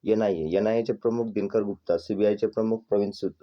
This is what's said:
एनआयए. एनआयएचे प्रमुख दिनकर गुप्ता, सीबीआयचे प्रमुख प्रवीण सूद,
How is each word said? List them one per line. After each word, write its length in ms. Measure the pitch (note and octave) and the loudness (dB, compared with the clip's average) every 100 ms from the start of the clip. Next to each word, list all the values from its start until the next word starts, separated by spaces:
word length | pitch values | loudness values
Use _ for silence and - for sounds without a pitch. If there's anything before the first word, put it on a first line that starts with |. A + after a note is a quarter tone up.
| F#2+ | 2
एनआयए. 500 | G#2+ G#2+ F2+ D#2 F#2+ | 2 2 0 0 2
एनआयएचे 360 | A2 A2+ A2+ | 2 0 0
प्रमुख 400 | G#2+ A#2 A#2 A2+ | -2 -2 -2 -2
दिनकर 300 | G#2 G2+ A2+ | -2 0 -2
गुप्ता, 360 | G2+ G2 - E2+ | -2 -6 -2 -2
सीबीआयचे 480 | - G2 G#2 G#2 G#2+ | -2 0 2 2 -2
प्रमुख 320 | A2 A2 A2 | 0 -2 -2
प्रवीण 320 | _ G#2 G#2 | _ 0 0
सूद, 220 | G2 F#2+ - | -4 -8 -6